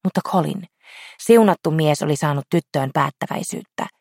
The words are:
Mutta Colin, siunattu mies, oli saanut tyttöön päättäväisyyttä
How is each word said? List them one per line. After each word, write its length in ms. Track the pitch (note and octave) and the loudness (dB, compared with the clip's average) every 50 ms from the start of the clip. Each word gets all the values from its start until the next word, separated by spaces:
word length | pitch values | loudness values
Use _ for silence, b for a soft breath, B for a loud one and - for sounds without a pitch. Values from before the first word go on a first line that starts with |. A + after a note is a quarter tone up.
| _ | _
Mutta 160 | F#3 _ F3 - | -2 _ -4 -6
Colin, 380 | - - F#3 D3+ D3+ - G3 F3 _ _ B B B B B B B B B | -2 -2 -2 -2 -2 -6 -8 -12 _ _ B B B B B B B B B
siunattu 520 | - - A#3 A#3 A3 G3+ E3+ - - E3 | 4 6 6 6 6 4 2 0 -2 -2
mies, 320 | D3+ D#3+ D#3 D3+ D3 - | 0 2 2 2 0 0
oli 140 | - D3 D3 | 0 -2 -2
saanut 280 | - - D3 C#3+ C#3+ C#3 _ | 0 0 -2 -2 -2 -4 _
tyttöön 400 | - E3+ - _ - C#3+ C3+ C3+ - | -2 -2 -2 _ -4 -4 -4 -2 -2
päättäväisyyttä 920 | D#3 C#3 D3 - _ - - C#3+ - F3 - - - - _ _ - - - _ _ | -2 -2 -2 -4 _ -8 -6 -6 -8 -8 -8 -10 -12 -12 _ _ -10 -10 -10 _ _